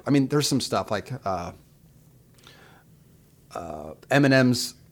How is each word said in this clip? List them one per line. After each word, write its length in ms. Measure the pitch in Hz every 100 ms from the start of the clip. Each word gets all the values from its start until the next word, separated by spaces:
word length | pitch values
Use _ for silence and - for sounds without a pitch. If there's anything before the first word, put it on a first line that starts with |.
| -
I 60 |
mean, 160 | 139 135
there's 200 | 147 139
some 140 | 135
stuff 300 | - 110 95
like, 200 | 104 - - -
uh, 260 | 92 87 82 _ _ _ _ _ _ _ _ - - - - _ _ _ _ _ _ _ -
uh, 380 | 82 76 76 - -
Eminem's 640 | 139 143 131 127 120 - - -